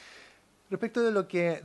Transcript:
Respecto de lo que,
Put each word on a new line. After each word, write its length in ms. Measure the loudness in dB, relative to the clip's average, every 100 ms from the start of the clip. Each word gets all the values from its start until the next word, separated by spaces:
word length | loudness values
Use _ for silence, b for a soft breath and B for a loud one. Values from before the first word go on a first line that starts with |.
| B B B B B _ -8
Respecto 320 | -4 -2 2
de 80 | 2
lo 160 | 2 0
que, 320 | 2 2 0